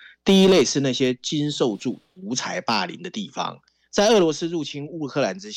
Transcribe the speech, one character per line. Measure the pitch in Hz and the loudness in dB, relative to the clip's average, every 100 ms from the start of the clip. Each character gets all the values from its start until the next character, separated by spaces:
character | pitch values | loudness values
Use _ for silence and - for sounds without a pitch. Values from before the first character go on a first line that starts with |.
| - _ | -20 _
第 | - 190 | 4 6
一 | 190 | 8
类 | 185 | 6
是 | 120 143 | 4 0
那 | 139 | -2
些 | 120 127 | 0 -2
经 | 127 - 156 147 | -2 -4 -4 -4
受 | 143 139 98 | -2 -2 -2
住 | 127 98 _ | -6 -8 _
独 | 185 107 | -16 -8
裁 | 131 - 175 | -6 -6 -8
霸 | - 107 87 | -4 -4 -4
凌 | - | -8
的 | 90 | -12
地 | 107 92 | -10 -12
方， | - 87 90 _ _ _ | -8 -10 -10 _ _ _
在 | - 208 | 0 4
俄 | 220 | 4
罗 | 165 | 4
斯 | 147 165 | 0 -4
入 | 170 | -6
侵 | 139 143 147 | -6 -8 -10
乌 | 165 139 | -8 -6
克 | 147 | -2
兰 | 110 95 | -2 -4
之， | 104 | -12